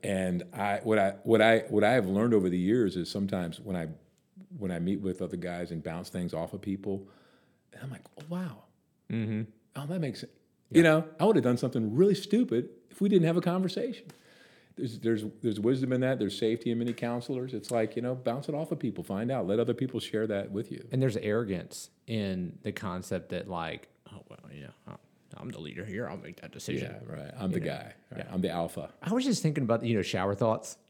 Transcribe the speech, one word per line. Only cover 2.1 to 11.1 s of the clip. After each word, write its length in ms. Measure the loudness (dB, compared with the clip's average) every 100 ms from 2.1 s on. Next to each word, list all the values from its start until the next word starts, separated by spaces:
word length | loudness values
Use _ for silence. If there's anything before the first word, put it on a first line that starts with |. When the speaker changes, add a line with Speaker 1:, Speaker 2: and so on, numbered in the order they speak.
| 2 4
Speaker 1:
over 160 | 4 4
the 80 | 2
years 380 | 4 4 2 0
is 120 | -4
sometimes 500 | -2 -2 -2 -4 -6
when 160 | -6 -6
I, 120 | -6 -10 _ _ _ -20 -16 -8
when 140 | -4
I 80 | -2
meet 220 | -2 -2
with 200 | -2 -4
other 140 | -4 -6
guys 340 | -6 -6 -6
and 120 | -6
bounce 260 | -6 -8 -6
things 240 | -6 -4
off 200 | -4 -6
of 80 | -6
people, 460 | -6 -6 -4 -6 -8 -20 _ _ _ _ _
and 100 | -16
I'm 80 | -14
like, 100 | -14 -16 -16
"Oh, 40 | -8
wow. 340 | -6 -6 -10 -18 _ _ _ -8
Speaker 2:
Mm-hmm. 300 | -4 -2 -4 -6 -12 _ -10
Speaker 1:
Oh, 100 | -6
that 120 | -4
makes 220 | -4 -6
sense." 100 | -12 _ _ _ 2
Speaker 2:
Yeah. 60 | 8
Speaker 1:
You 60 |
know, 220 | 8 8 4